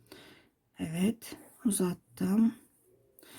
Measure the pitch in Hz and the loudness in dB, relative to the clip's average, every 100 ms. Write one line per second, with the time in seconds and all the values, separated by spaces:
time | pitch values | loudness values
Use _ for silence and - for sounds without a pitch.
0 | - - - - _ _ _ - 160 165 | -20 -20 -20 -20 _ _ _ -10 -6 -2
1 | 190 226 - - - - 226 196 185 175 | -2 -2 -10 -18 -20 -4 -2 0 -2 -4
2 | _ - 185 208 226 - - _ _ _ | _ -4 0 4 4 2 -14 _ _ _
3 | _ _ - | _ _ -20